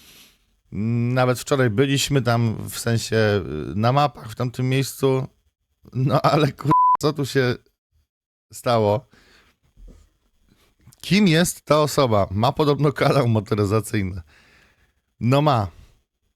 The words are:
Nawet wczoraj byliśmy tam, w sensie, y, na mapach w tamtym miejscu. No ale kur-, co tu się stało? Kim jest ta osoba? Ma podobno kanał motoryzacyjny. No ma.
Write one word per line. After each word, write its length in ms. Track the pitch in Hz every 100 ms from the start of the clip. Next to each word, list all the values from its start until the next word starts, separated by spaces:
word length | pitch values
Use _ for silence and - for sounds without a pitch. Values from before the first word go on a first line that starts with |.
| - - - _ _ _ _ 95 110 117 120
Nawet 260 | 127 127 123
wczoraj 300 | - 139 123
byliśmy 520 | 101 143 139 - 139
tam, 480 | 120 117 117 104 101
w 100 | -
sensie, 360 | 117 113 - 110 107 101 65 76 64
y, 40 | 92
na 160 | 117
mapach 400 | 139 147 - 110
w 40 | -
tamtym 340 | 123 123 127
miejscu. 580 | 135 131 - 135 131 - _ _ _ _ _ -
No 280 | 127 127 139
ale 300 | - 151 143
kur-, 200 | - 139 988 1017 1017
co 140 | 151
tu 120 | 151 135
się 300 | 135 123 - _ _ _ _ _ _ _ _ _
stało? 520 | - 123 117 104 110 - _ _ _ _ _ _ - - - _ _ _ _ _ _ _ _ - -
Kim 260 | - 196 196
jest 340 | 156 180 -
ta 200 | - 151
osoba? 460 | 147 - 127 104 92
Ma 200 | 98 127
podobno 400 | - 147 139 143
kanał 340 | - 139 143 120
motoryzacyjny. 920 | 110 95 104 101 110 - 110 95 95 - _ _ _ _ _ _ _ _ -
No 220 | 117 139
ma. 260 | 151 120 95 - - _ _ _ _